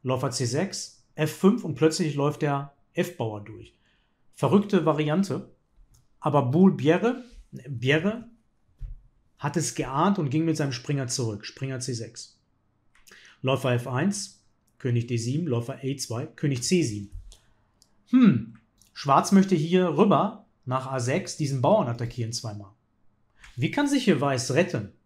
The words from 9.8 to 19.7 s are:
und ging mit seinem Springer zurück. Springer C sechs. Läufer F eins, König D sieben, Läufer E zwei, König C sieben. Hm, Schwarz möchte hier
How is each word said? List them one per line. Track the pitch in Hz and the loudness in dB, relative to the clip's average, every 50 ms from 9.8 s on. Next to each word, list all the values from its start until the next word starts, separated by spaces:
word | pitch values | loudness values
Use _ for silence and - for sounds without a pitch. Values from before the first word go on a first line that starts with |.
| 139 123 131 143 170 202 202 196 | -6 -4 0 2 2 2 2 0
und | 165 131 | -2 0
ging | 123 156 165 | 0 0 0
mit | 165 160 | 0 0
seinem | 156 147 135 | 0 -2 -4
Springer | 123 123 - - 147 139 131 | -4 -8 -4 -4 -4 -4 -2
zurück. | 120 - - 120 113 104 101 - | -4 -4 -4 -4 -4 -4 -6 -12
Springer | - - - 135 135 131 127 | -14 -10 -10 -8 -8 -8 -8
C | 123 135 123 | -8 -8 -8
sechs. | 113 113 - - - - - _ _ _ _ _ _ _ _ _ _ _ _ _ _ _ - - - _ - - _ | -8 -10 -12 -14 -18 -20 -20 _ _ _ _ _ _ _ _ _ _ _ _ _ _ _ -20 -20 -20 _ -20 -18 _
Läufer | - 131 139 127 - 131 123 | -2 -2 -2 0 0 0 0
F | 120 123 | 0 -2
eins, | 139 127 127 165 202 202 - - - - _ _ _ _ _ _ _ _ | -4 -4 0 0 0 -2 -4 -10 -12 -16 _ _ _ _ _ _ _ _
König | _ - 123 120 117 117 | _ -4 0 0 0 0
D | - 120 | -2 -4
sieben, | 113 107 123 135 156 175 | -4 -2 -2 -4 -2 -2
Läufer | 156 120 120 120 - 135 127 139 | -2 -2 -2 -4 -6 -10 -8 -6
E | 131 139 | -6 -6
zwei, | 131 - - 113 120 151 | -6 -8 -8 -8 -8 -8
König | 156 _ - - 147 135 123 123 | -10 _ -4 -2 -2 -2 -2 -2
C | - 185 180 151 | 0 0 0 0
sieben. | 117 104 101 101 101 - - - - - _ _ _ _ _ _ _ _ _ _ _ _ _ _ _ | 0 -4 -8 -12 -12 -16 -18 -18 -18 -20 _ _ _ _ _ _ _ _ _ _ _ _ _ _ _
Hm, | - 262 247 190 131 110 - - - - _ _ _ _ _ _ _ | 4 8 8 8 6 4 -2 -6 -16 -20 _ _ _ _ _ _ _
Schwarz | - - 139 135 151 - - | -6 2 4 4 4 6 6
möchte | 202 196 185 190 190 | 6 6 6 6 2
hier | 156 151 165 | 0 2 2